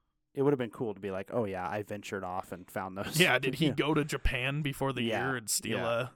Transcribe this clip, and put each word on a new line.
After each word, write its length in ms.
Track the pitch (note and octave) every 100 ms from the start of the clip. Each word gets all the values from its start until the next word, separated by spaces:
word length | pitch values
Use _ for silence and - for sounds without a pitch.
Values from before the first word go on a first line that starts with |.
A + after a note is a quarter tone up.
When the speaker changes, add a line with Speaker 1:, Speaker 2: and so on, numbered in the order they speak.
| _ _ _
Speaker 1:
it 80 | -
would 100 | C#3
have 60 | C#3
been 120 | A#2+
cool 220 | - A#2+
to 40 | G2+
be 120 | G2
like, 180 | F#2 G2
"Oh 120 | A#2+
yeah, 240 | G#2+ F#2+ F2+
I 160 | G#2+
ventured 400 | G2+ G#2 G#2 G2+
off 260 | F#2 F#2 -
and 180 | F2+ F#2
found 300 | G#2+ F#2+ F#2+
those." 220 | G#2 D#3
Speaker 2:
Yeah, 180 | F3 B2+
did 160 | C3+
he 120 | C3+ D#3
Speaker 1:
<laughs> 20 |
Yeah. 60 |
Speaker 2:
go 200 | B2+ C#3
to 100 | D#3
Japan 580 | D3 C#3 - B2+ B2+ C#3+
before 300 | C#3+ C3 C3+
the 100 | B2
Speaker 1:
Yeah, 260 | A#2 G#2 C3+
Speaker 2:
year 80 | B2+
and 120 | G#2
steal 300 | - A2 A2
Speaker 1:
yeah. 220 | A#2 A#2
Speaker 2:
a 100 | B2